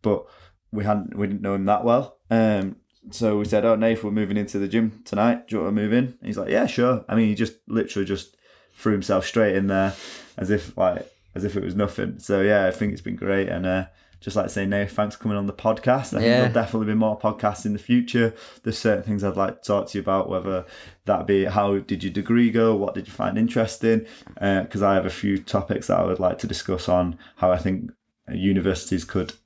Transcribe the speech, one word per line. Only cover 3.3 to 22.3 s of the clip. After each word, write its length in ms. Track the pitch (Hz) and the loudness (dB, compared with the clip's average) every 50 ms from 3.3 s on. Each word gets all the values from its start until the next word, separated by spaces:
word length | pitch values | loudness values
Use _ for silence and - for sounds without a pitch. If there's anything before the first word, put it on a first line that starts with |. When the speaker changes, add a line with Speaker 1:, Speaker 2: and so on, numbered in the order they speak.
| 104 104 | 2 2
Speaker 1:
we 60 | 104 | 0
said, 200 | - 110 107 107 | 2 0 2 4
"Oh, 100 | 117 113 | 4 4
Nathan, 280 | 107 113 113 113 110 - | 4 4 2 2 0 -2
we're 60 | 107 104 110 | -2 0 0
moving 160 | 107 95 101 | 0 0 0
into 220 | 104 101 98 - 101 | -2 -2 -2 -2 -4
the 80 | 101 | -2
gym 340 | 98 101 113 113 110 107 - - | 0 2 2 2 2 -2 -6 -10
tonight. 440 | - - 98 107 120 117 120 - | -4 0 2 4 4 2 0 -4
Do 80 | - 110 | -4 -4
you 60 | 104 80 | -2 -2
want 120 | 95 104 | 0 0
to 60 | 107 | 0
move 120 | 104 104 113 | 0 2 2
in?" 120 | 123 135 | 2 2
And 120 | 127 - _ - | 0 -6 _ -10
he's 100 | - 107 | -8 -6
like, 120 | - 95 - | -6 -2 0
"Yeah, 180 | - 110 - | 0 0 0
sure." 360 | - - - 120 127 127 113 - - | 0 0 2 2 2 2 0 -2 0
I 60 | 107 | 2
mean, 120 | 113 113 107 | 4 4 4
he 40 | 104 | 2
just 200 | 104 117 110 - _ _ | 0 -2 -4 -4 _ _
literally 380 | - 107 113 104 - - 101 98 | -2 -2 -2 -2 -2 -2 -4 -2
just 300 | 90 98 95 - _ _ _ _ _ _ _ _ _ _ | -2 -4 -6 -6 _ _ _ _ _ _ _ _ _ _
threw 160 | - - 120 | -4 0 0
himself 340 | 107 101 92 - 98 92 92 | 0 0 0 0 0 0 0
straight 300 | - - 120 110 104 92 | 0 0 2 2 4 2
in 100 | 98 98 | 2 0
there 260 | 98 98 95 95 98 98 - - - - - - - _ | 2 2 2 0 0 -2 -6 -14 -16 -18 -18 -20 -16 _
as 140 | - 92 92 | -6 -2 0
if, 260 | 104 101 - - - | 0 0 -2 -6 -2
like, 300 | 90 92 92 87 - - - _ _ _ _ _ | 2 2 2 2 0 -8 -14 _ _ _ _ _
as 100 | 95 95 | -6 -6
if 120 | 104 95 | -4 -4
it 60 | 101 - | -4 -6
was 120 | - 90 | -4 -2
nothing. 440 | 101 104 92 - - 98 95 92 - | -2 -2 -2 -2 -4 -6 -6 -6 -10
So 220 | - - 101 98 | -4 -2 0 2
yeah, 260 | 95 104 107 101 95 | 4 4 4 4 4
I 40 | 92 | 2
think 200 | 92 - 107 104 | 0 0 -4 -4
it's 100 | 98 - | -4 -6
been 140 | - - 95 | -8 -10 -8
great. 320 | 92 98 98 98 98 98 90 | -6 -2 0 0 0 0 -2
And, 160 | 87 87 92 | -4 -4 -2
uh, 200 | 92 92 95 92 - _ _ _ _ - - | -2 -2 -2 -4 -6 _ _ _ _ -20 -12
just 140 | - 107 98 | -12 -4 -2
like 120 | 104 - | -2 -2
to 40 | - | -2
say, 140 | - 101 98 | -4 -4 -2
Nate, 260 | 98 101 - 101 95 | 0 0 0 -2 -2
thanks 240 | - - 104 104 - | -2 -4 -4 -4 -4
for 80 | - - | -6 -4
coming 140 | 107 104 | -4 -2
on 80 | 101 98 | -2 -2
the 60 | 101 - | -4 -6
podcast. 600 | - - 110 110 110 - 123 127 139 131 - 110 | -2 0 0 0 0 2 2 2 2 0 -4 -2
I 60 | 101 | 0
Speaker 2:
Yeah. 0 | |
Speaker 1:
think 40 | 113 | 2
there'll 300 | 117 123 123 127 123 113 | 4 4 4 4 4 2
definitely 340 | 120 110 - - 113 110 | 0 0 0 -2 -2 0
be 60 | 104 107 107 | 0 2 2
more 180 | 110 107 107 | 2 2 0
podcasts 480 | - - 107 104 - - 104 101 - - | 0 -2 -2 -2 0 -2 -2 -2 -2 -4
in 60 | 107 | -4
the 80 | 104 101 | -4 -4
future. 540 | - - 120 123 120 120 - 120 117 113 113 - - - - - _ | 0 2 2 2 2 2 2 2 2 2 0 -6 -20 -20 -20 -8 _
There's 140 | 110 110 | -6 -6
certain 260 | - - 113 104 92 - | 0 0 0 0 0 0
things 200 | 107 104 101 98 | -4 -2 -2 -2
I'd 140 | 98 90 | -2 0
like 240 | 98 98 95 - - | 0 -2 -2 -2 -8
to 60 | - | -2
talk 200 | - 101 101 95 | 0 0 0 0
to 100 | - - | -2 -6
you 40 | 101 | -4
about, 280 | 92 - 95 98 - - | -2 0 0 0 0 0
whether 360 | 95 92 90 98 95 92 90 - - - - - - _ _ | -4 -4 -4 -2 -4 -4 -6 -8 -18 -20 -20 -20 -20 _ _
that 200 | - 101 82 - | 0 0 0 2
be 200 | 104 101 98 95 | 2 2 2 2
how 320 | 90 92 107 101 101 101 | 2 0 0 2 2 0
did 260 | 98 98 - 101 85 95 | -2 -2 -4 -6 -4 -4
your 80 | 98 | -4
degree 400 | 85 104 98 - | -4 -4 -2 2